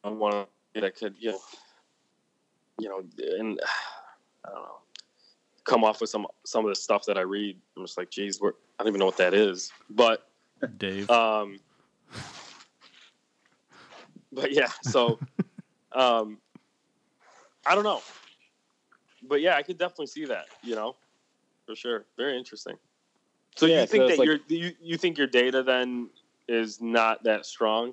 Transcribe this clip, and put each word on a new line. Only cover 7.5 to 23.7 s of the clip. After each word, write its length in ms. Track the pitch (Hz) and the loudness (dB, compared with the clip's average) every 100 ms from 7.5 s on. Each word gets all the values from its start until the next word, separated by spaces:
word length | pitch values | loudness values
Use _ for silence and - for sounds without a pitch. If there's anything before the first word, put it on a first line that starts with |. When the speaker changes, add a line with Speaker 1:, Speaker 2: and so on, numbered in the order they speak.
| 92 _ - | -10 _ -16
Speaker 1:
I'm 60 | |
just 140 | 92 - | -12 -10
like, 120 | 90 | -10
"Geez, 300 | - 101 90 | -8 -8 -2
we're, 100 | 101 - _ - | -4 -4 _ -4
I 60 | |
don't 40 | 104 | -2
even 100 | 101 | 2
know 60 | 95 | 0
what 100 | - | 4
that 160 | 90 | 4
is." 360 | 98 104 92 - - _ | 4 4 0 -10 -14 _
But, 360 | 107 117 113 _ _ _ _ 123 101 | 4 4 4 _ _ _ _ -10 -6
Speaker 2:
Dave. 320 | 101 98 101 | -6 -4 2
Speaker 1:
um, 480 | 120 113 107 101 98 _ _ _ _ _ - - - - - - _ - _ - _ _ _ _ _ _ - - - - - _ | 4 4 0 -4 -10 _ _ _ _ _ -18 -16 -18 -20 -20 -20 _ -20 _ -20 _ _ _ _ _ _ -20 -20 -20 -20 -20 _
but 200 | 131 139 | -6 0
yeah, 160 | 139 123 - | 2 2 -2
so, 360 | 131 127 120 113 139 - - - | 0 2 4 2 -4 -6 -6 -8
Speaker 2:
<laughs> 360 | - _ _ | -20 _ _
Speaker 1:
um, 460 | 131 127 117 107 107 _ - _ _ _ _ _ _ _ _ _ _ 143 | 2 4 4 0 -8 _ -20 _ _ _ _ _ _ _ _ _ _ 0
I 80 | |
don't 100 | 190 | 2
know. 160 | 208 143 - - - _ _ _ _ _ _ _ _ _ 127 | 2 -4 -8 -20 -20 _ _ _ _ _ _ _ _ _ -2
But 120 | 143 | 2
yeah, 160 | 170 151 | 4 2
I 60 | |
could 160 | 147 170 | 0 -6
definitely 280 | 180 - 143 | -6 -6 -12
see 180 | 147 147 | -10 -8
that, 200 | 104 76 - | -8 -8 -18
you 120 | 117 | -8
know, 200 | 110 110 - _ _ _ _ _ _ - | -6 -6 -10 _ _ _ _ _ _ -20
for 80 | |
sure. 300 | 110 127 113 101 - | -12 -8 -8 -8 -6
Very 220 | 135 127 | -6 -4
interesting. 380 | 123 107 - - _ _ _ _ _ _ _ - | -10 -16 -16 -18 _ _ _ _ _ _ _ 2
So 100 | |
Speaker 3:
Yeah, 140 | 160 | 4